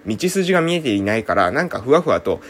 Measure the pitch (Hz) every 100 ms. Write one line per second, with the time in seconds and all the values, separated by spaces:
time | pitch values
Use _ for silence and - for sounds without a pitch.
0 | 95 107 180 196 180 180 165 175 139 101
1 | 98 113 107 98 90 135 180 - 123 165
2 | 160 82 98 -